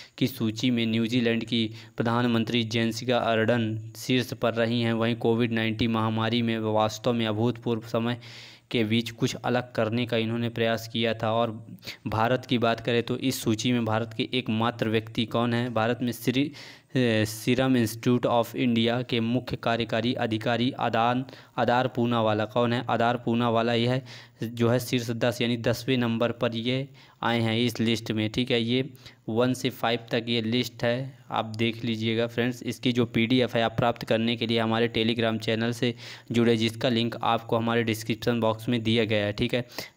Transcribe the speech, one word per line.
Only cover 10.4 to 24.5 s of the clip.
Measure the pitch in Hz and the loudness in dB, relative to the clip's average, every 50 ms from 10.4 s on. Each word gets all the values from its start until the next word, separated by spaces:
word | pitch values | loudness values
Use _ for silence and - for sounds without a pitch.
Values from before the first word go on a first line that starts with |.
| 120 117 | -4 -4
प्रयास | 117 120 117 113 113 110 113 - - | -2 0 0 0 0 -2 -4 -6 -4
किया | 113 113 113 110 | -2 0 0 0
था। | 113 117 110 110 | 0 0 0 0
और | 117 117 117 110 113 - - - - - - - - - 104 | 2 0 0 -2 -6 -12 -16 -18 -18 -14 -16 -14 -10 -6 -4
भारत | 107 110 110 120 127 127 - | 0 2 2 2 2 0 0
की | - 131 120 | 0 0 2
बात | 113 113 113 113 | 2 2 0 0
करें | - - 120 117 117 | 0 0 0 0 0
तो | - 123 - | 0 -4 -4
इस | - 131 127 - | -2 -2 -4 -2
सूची | - 123 110 110 - 127 | 0 0 0 0 2 0
में | 123 120 117 | 0 0 0
भारत | 110 110 110 117 113 113 | 0 0 -2 -2 -4 -4
के | - 127 - - | -6 -4 -2 -2
एकमात्र | 127 120 - 110 110 113 117 117 117 123 113 | -2 0 0 0 2 2 0 0 0 0 0
व्यक्ति | 107 113 110 110 - - 117 110 | 0 0 -2 -2 -4 -4 -2 0
कौन | - 117 117 120 117 | 0 0 0 2 0
हैं? | 117 120 123 117 | 0 -2 0 0
भारत | 113 110 117 120 113 | 0 0 0 0 0
में | 123 123 117 | -2 -4 -4
श्री, | - - 135 117 131 143 143 - - - - - - _ _ - | -4 -2 0 2 2 0 0 -2 -10 -18 -18 -20 -20 _ _ -2
सीरम | 135 127 120 110 110 107 107 - - - - 123 120 131 131 131 123 | 0 2 2 4 2 2 0 -2 -4 0 0 2 2 4 2 4 2
इंस्टीट्यूट | 117 107 - 117 - 127 123 123 120 127 | 2 0 -2 -2 0 2 2 2 2 2
of | 110 120 113 - - | 2 2 2 0 -2
इंडिया | - 135 123 117 113 113 113 117 123 127 | -2 0 0 2 2 2 2 2 0 -2
के | - - 117 | -2 -2 -2
मुख्य | 113 113 120 127 120 - - 123 | 0 0 -2 -2 -2 -4 -8 -4
कार्यकारी | - 120 117 113 117 113 - 113 110 123 127 | -2 0 0 0 -2 -2 -2 -2 0 0 -2
अधिकारी | - 120 117 110 110 110 127 120 113 117 127 - - | -2 -2 -2 -2 -2 -2 -2 0 0 0 -2 -2 -2
अदान, | - 120 110 113 113 120 123 127 135 - - - - - - - | -2 0 2 2 2 2 2 0 -2 -6 -10 -20 -20 -10 -4 0
अदार | 120 113 120 123 127 127 | 2 2 4 2 2 0
पूनावाला। | - 127 117 120 120 117 110 110 107 107 107 104 | 0 0 0 2 2 2 2 2 2 0 0 -2
कौन | - 120 120 120 117 | 0 0 0 2 0
है? | 120 117 117 | -2 -2 0
अदार | 120 113 117 117 123 123 120 | 0 2 2 2 0 0 0
पूनावाला। | 120 117 117 120 120 113 113 113 117 120 | 0 0 2 2 2 2 2 2 2 2
यह | 117 117 120 123 131 - - - - - - _ - 120 | 2 2 2 0 -2 -4 -8 -16 -20 -20 -20 _ -10 -8
जो | 113 | -6